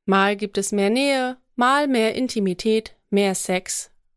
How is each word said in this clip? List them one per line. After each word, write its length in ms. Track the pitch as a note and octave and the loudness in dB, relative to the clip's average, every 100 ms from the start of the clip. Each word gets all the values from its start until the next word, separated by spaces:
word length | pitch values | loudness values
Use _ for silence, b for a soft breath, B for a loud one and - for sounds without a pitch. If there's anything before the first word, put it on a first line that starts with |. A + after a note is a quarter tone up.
| - | 0
Mal 300 | G3 G3 G3+ | 2 2 0
gibt 220 | G#3 G3+ | -4 -4
es 140 | G3 | -2
mehr 180 | G#3 G3 | 0 2
Nähe, 480 | A#3+ C#4 C4+ B3+ B3+ _ - | 2 2 0 -2 -6 _ -2
mal 320 | B3 C#4+ D4 | 2 2 2
mehr 280 | B3 A3 - | 2 0 0
Intimität, 800 | B3+ A3+ G3 F3+ A3 A3 - - - | -4 -2 -2 -2 0 0 -2 -14 -4
mehr 260 | G3+ G3 F#3 | 0 0 -2
Sex, 560 | - F#3 - - - _ _ | -2 -4 -4 -10 -10 _ _